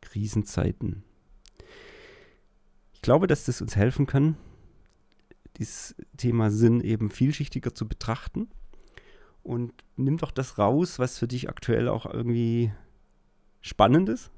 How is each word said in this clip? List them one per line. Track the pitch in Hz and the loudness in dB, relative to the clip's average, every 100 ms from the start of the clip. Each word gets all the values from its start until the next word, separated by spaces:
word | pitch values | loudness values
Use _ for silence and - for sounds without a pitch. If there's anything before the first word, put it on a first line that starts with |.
Krisenzeiten. | - - 104 107 101 - - - - - - _ _ - - _ - - - - - - - _ _ _ _ _ _ | -10 -6 -2 -2 -2 -2 -2 -2 -6 -8 -12 _ _ -20 -20 _ -20 -20 -20 -20 -20 -20 -20 _ _ _ _ _ _
Ich | _ | _
glaube, | - 135 185 | 4 4 4
dass | 156 - | 0 0
das | 123 | -4
uns | - 104 | -4 2
helfen | 104 131 143 | 2 2 0
kann, | 131 151 156 - - - _ _ _ _ _ _ - - - | 2 2 0 -8 -20 -20 _ _ _ _ _ _ -20 -20 -12
dieses | 113 - - - - - | -12 -10 -14 -16 -20 -6
Thema | 123 117 110 | -2 2 2
Sinn | 107 117 120 | 4 6 4
eben | 101 110 107 | 2 -2 -2
vielschichtiger | - 131 147 147 127 123 | 0 0 0 -4 -4 -6
zu | - 110 | -6 -8
betrachten. | - - 110 - - 220 - - - - - - - - _ | -6 -6 -6 -6 -6 -8 -10 -18 -20 -20 -20 -20 -20 -20 _
Und | - 120 120 - - - | -8 -6 -6 -10 -20 -4
nimm | 131 160 | -2 0
doch | 156 | -4
das | - 131 - | -4 -6 2
raus, | 104 135 175 - | 2 4 0 -2
was | 127 - | -4 -2
für | 120 | -4
dich | 123 - | -4 -8
aktuell | - - 113 117 | -8 0 2 2
auch | 110 - | -2 -4
irgendwie | 117 120 117 117 117 117 104 - _ _ _ _ _ _ _ | -6 -2 0 2 2 0 -2 -16 _ _ _ _ _ _ _
spannend | - - 101 143 190 | -18 4 6 6 4
ist | 240 - | -2 -6